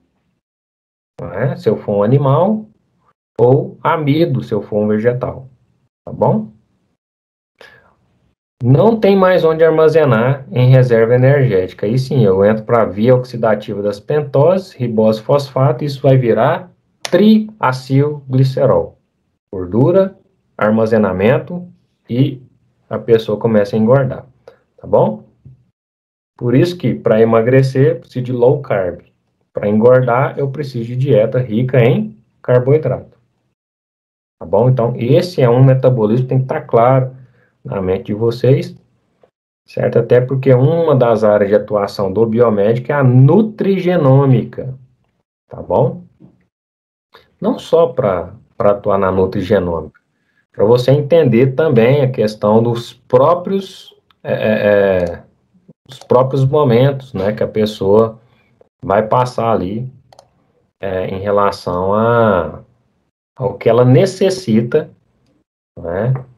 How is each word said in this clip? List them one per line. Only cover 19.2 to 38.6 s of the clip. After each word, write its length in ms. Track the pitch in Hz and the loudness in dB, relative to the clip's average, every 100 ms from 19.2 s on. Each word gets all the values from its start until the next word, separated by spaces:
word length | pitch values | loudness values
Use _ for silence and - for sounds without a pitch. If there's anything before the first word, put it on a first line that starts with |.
| _ _ _ | _ _ _
Gordura, 640 | 95 90 107 147 190 190 - _ _ _ - | -12 -6 0 2 2 0 -6 _ _ _ -6
armazenamento 1080 | 104 110 110 110 101 92 104 143 - 180 - _ _ _ - | -2 0 0 0 0 0 0 0 -4 -12 -16 _ _ _ -8
e 340 | 120 147 - - _ _ _ _ | -2 -2 -4 -18 _ _ _ _
a 100 | 110 | -10
pessoa 400 | 110 113 - 104 | 0 0 0 -4
começa 380 | 117 107 101 110 | 0 0 0 0
a 20 | |
engordar, 480 | 110 135 131 - - _ - _ _ _ | 2 2 0 -6 -16 _ -20 _ _ _
tá 100 | 87 | -2
bom? 380 | 104 190 220 - _ - - _ _ _ _ _ _ _ _ | 0 0 -4 -14 _ -20 -20 _ _ _ _ _ _ _ _
Por 180 | 120 | 0
isso 220 | 127 175 175 | 2 2 -2
que, 180 | 117 | -4
pra 260 | - 113 110 | -2 0 2
emagrecer, 760 | 113 113 113 131 131 131 147 170 | 4 2 2 2 2 2 0 0
eu 40 | |
preciso 240 | - 127 | -8 -10
de 80 | 127 | -8
low 280 | 127 120 147 | 0 0 0
carb. 400 | - 104 90 - - _ _ _ _ | -2 -4 -4 -8 -16 _ _ _ _
Pra 160 | - 104 | -6 -2
engordar, 720 | 107 120 127 127 120 151 - | 2 4 4 2 0 -2 -4
eu 100 | 139 | -6
preciso 360 | 143 135 123 | -8 -10 -10
de 120 | 117 127 | -8 -4
dieta 420 | 143 131 113 127 | 0 2 2 -2
rica 420 | 127 107 131 135 | -4 -4 0 2
em 340 | 117 190 220 - _ _ | 2 0 -4 -12 _ _
carboidrato. 760 | - 123 131 156 113 95 - _ _ _ _ _ _ _ _ _ _ _ _ _ | -2 0 2 0 -2 -8 -10 _ _ _ _ _ _ _ _ _ _ _ _ _
Tá 60 | 78 | -4
bom? 220 | 95 127 | 0 2
Então, 260 | 127 117 117 | 0 -2 -4
esse 460 | 117 160 180 - | 0 0 0 0
é 80 | 123 | 2
um 140 | 123 | 4
metabolismo 600 | 131 131 131 120 107 127 131 | 4 4 2 0 0 0 0
que 20 | |
tem 120 | 131 | -2
que 60 | 131 | -2
tá 140 | 156 | -6
claro 500 | 156 117 120 131 127 - - _ _ _ | -2 2 2 2 -2 -8 -20 _ _ _
na 180 | 131 101 | -12 -6
mente 220 | 92 95 | -4 -6
de 100 | - | -6
vocês, 600 | 104 117 117 123 151 | -4 -4 0 0 0